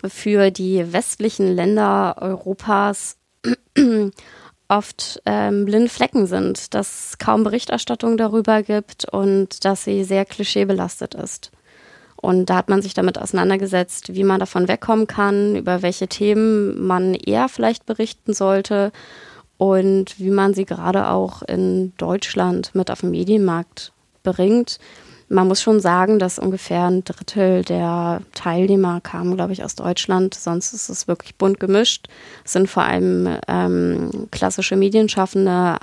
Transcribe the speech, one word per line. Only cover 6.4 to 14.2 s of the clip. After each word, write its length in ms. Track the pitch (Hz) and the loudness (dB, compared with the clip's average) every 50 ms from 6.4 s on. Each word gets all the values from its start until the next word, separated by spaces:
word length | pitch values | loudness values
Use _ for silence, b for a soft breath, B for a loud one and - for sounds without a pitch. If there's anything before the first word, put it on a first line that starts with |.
| 190 190 - - - - - | -2 -2 -2 -4 -8 -6 -4
dass 360 | - - - - - - - | -4 -4 -4 -8 -12 -12 -12
es 80 | - - | -12 -6
kaum 260 | - - 220 220 220 | 0 2 2 4 2
Berichterstattung 720 | 214 208 247 - - - 233 - - 240 - - 233 226 | 2 0 -2 -4 -4 -6 -4 -4 -4 -6 -4 -2 0 0
darüber 480 | 214 226 214 214 226 208 - 220 214 208 | 2 0 0 0 0 2 2 2 2 2
gibt 400 | - 214 208 208 - - - - - | 0 -2 -2 -4 -6 -6 -8 -6 -4
und 540 | - 196 196 196 196 196 196 185 - - - | -2 0 0 2 2 2 0 0 -4 -4 -2
dass 180 | 196 196 - - | -2 0 -2 -2
sie 220 | 208 202 196 196 | -2 -2 -2 -2
sehr 180 | 190 196 196 196 | 0 0 0 0
klischeebelastet 920 | - - - 202 - - 202 202 196 196 180 180 180 - - - - - | -2 -4 -8 -6 -2 0 0 0 0 0 -2 -2 -6 -8 -10 -12 -12 -10
ist. 360 | - - - - - - - _ b b b b b b b b b b b b | -10 -12 -12 -12 -14 -16 -20 _ b b b b b b b b b b b b
Und 300 | b - 185 185 185 180 | b 0 2 2 2 2
da 100 | 180 185 | 2 0
hat 140 | 180 - - | 0 2 2
man 120 | 196 196 | 0 0
sich 120 | 202 190 - | 0 -2 -2
damit 240 | - 180 180 - - | -2 0 0 -2 -2
auseinandergesetzt, 1000 | - 196 - 185 180 190 190 190 196 190 190 180 180 180 - - - - 185 | -6 -4 -2 0 2 2 0 0 -2 0 0 0 -2 -2 -6 -14 -12 -10 -4
wie 80 | 185 | 0